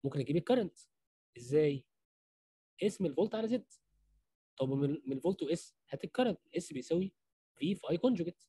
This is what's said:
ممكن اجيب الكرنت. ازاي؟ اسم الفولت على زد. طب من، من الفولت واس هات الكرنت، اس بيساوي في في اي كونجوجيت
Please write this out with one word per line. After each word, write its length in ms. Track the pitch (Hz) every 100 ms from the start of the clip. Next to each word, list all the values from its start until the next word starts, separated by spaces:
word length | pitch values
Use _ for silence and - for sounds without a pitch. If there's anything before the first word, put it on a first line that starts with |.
ممكن 160 | 135 143
اجيب 160 | 123 156
الكرنت. 420 | - 254 190 - - _ _ _ _ -
ازاي؟ 480 | 120 147 151 139 - _ _ _ _ _ _ _ _ _
اسم 240 | 208 - 175
الفولت 280 | 151 202
على 140 | 220 220
زد. 240 | 240 - - _ _ _ _ _ _ _ -
طب 100 | 135
من، 220 | 135 143 151 -
من 60 |
الفولت 300 | 135 165 190
واس 340 | 143 170 - _ _
هات 160 | 139
الكرنت، 360 | - - 247 190 _ -
اس 160 | -
بيساوي 400 | 135 - 165 190 _ _ _ _ _
في 180 | 147
في 160 | 202 -
اي 80 | 165
كونجوجيت 460 | 254 220 165 -